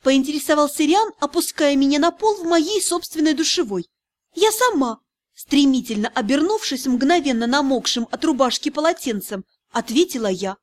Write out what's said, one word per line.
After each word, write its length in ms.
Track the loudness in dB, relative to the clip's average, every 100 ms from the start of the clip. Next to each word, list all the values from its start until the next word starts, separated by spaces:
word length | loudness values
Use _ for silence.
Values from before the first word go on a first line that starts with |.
поинтересовался 800 | 4 2 2 -4 0 0 0 0
Риан, 260 | 2 2 0 -4
опуская 560 | -4 -2 -4 0 2
меня 240 | 4 2 2
на 140 | 0
пол 240 | 0 -2 0
в 80 |
моей 360 | 0 0 2 -2
собственной 540 | -2 -4 -4 0 0
душевой. 540 | 2 0 -2 -2 -4 -8 _ _ _ _ 0
«Я 160 | 0
сама», 480 | 2 0 2 -2 -4 _ _ _
стремительно 760 | -20 0 4 4 2 -2 -4 -2
обернувшись 800 | -2 0 0 2 0 -4 -4 -2
мгновенно 600 | 0 2 2 0 -2 0
намокшим 640 | 0 2 0 -2 -4 -4
от 140 | -2
рубашки 460 | -2 2 0 0 -4
полотенцем, 760 | -2 -2 -2 -4 -6 -6 -10 -12 _ _
ответила 580 | -8 -2 0 0 0 -4
я. 280 | -2 -6 -8